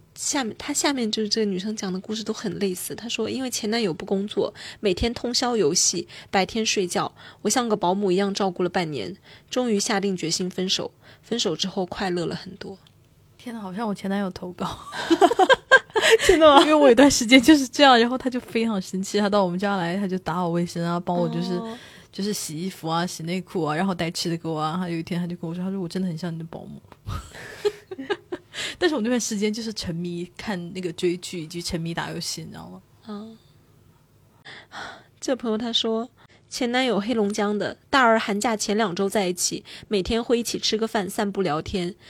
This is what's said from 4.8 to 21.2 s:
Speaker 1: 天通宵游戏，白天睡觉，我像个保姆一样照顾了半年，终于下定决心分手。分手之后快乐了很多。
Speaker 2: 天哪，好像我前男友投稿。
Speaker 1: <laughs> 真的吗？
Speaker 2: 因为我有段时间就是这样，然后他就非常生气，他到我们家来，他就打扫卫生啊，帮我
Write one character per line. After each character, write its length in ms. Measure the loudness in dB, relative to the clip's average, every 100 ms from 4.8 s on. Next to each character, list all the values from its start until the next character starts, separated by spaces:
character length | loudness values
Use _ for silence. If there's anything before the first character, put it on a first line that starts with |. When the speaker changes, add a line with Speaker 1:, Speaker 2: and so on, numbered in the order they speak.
| 0
Speaker 1:
天 200 | 2 0
通 200 | 0 -2
宵 240 | 0 2 2
游 160 | 4
戏， 340 | 4 2 0 -6 -14 -2
白 140 | 0 0
天 200 | 0 0
睡 220 | 0 0
觉， 260 | -2 -4 -8 -20 -6
我 80 | -2
像 180 | 0 0
个 80 | 0
保 180 | 2
姆 160 | 2 2
一 60 | 2
样 180 | 0
照 160 | 0 -2
顾 140 | 0
了 60 | -2
半 200 | 0 -2
年， 260 | -4 -8 -12 -18 -20 _
终 200 | -2 0
于 80 | 0
下 220 | 0 0
定 160 | -2 -2
决 160 | -2
心 180 | -2 -4
分 180 | -4 -2
手。 200 | -2 -4 -12 -20 -20
分 160 | -6 -2
手 200 | -2 -2
之 100 | -4
后 180 | -4 -6
快 240 | -4 -4
乐 160 | -2 -4
了 80 |
很 220 | -6 -10 -14
多。 220 | -16 -16 -20 _ _ _ _ -18
Speaker 2:
天 160 | -14
哪， 60 | -12
好 140 | -10
像 120 | -6 -4
我 80 |
前 160 | -4 -2
男 100 | -2
友 100 | -2
投 200 | -6 -12
稿。 260 | -8 -8 -8 -12 -8 0 6 6 6
Speaker 1:
<laughs> 840 | 6 4 6 4 6 2 6 6 8
真 140 | 8
的 80 | 10
吗？ 140 | 10
Speaker 2:
因 60 | 8
为 60 |
我 140 | 8 8
有 80 | 10
段 160 | 8
时 140 | 6 6
间 160 | 8
就 160 | 10 8
是 100 | 6
这 160 | 6
样， 160 | 8 8
然 100 | 6
后 80 | 0
他 120 | -2
就 100 | -4
非 240 | -4 -2
常 180 | 0 -2
生 220 | -4 -6
气， 160 | -2 0
他 100 | 2
到 140 | 4
我 60 | 2
们 100 | 0
家 160 | 0 0
来， 220 | -2 -2
他 100 | -2
就 100 | -2
打 160 | -4 -2
扫 120 | 0
卫 180 | 0 -2
生 160 | -2
啊， 160 | -2 -2
帮 200 | -2
我 100 | -2